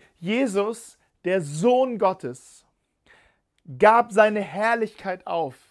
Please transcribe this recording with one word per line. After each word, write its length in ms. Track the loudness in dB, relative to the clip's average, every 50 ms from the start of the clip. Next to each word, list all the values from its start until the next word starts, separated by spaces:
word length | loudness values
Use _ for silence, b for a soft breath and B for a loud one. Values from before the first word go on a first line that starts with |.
| b b b _
Jesus, 800 | -6 -4 -2 -2 -2 0 -2 -2 -4 -4 -6 -12 -18 -20 -20 _ _ _ _ _ _
der 160 | -2 -2 -2
Sohn 580 | -4 -6 -6 0 2 2 4 2 0 -2 -2 -2
Gottes, 680 | -2 -2 -2 -4 -10 -12 -12 -12 -18 -20 -20 -20 _ _ _ _ _ _ _ _ b b b b b b b b b b b b _ -20 -2 4
gab 340 | 4 6 6 6 2 2
seine 300 | 4 4 4 4 2 -2
Herrlichkeit 840 | -6 -6 -6 -4 -2 -2 0 -2 -2 -6 -6 -12 -10 -10 -10 -8 _
auf. 300 | -6 -6 -4 -4 -6 -8 _ _ _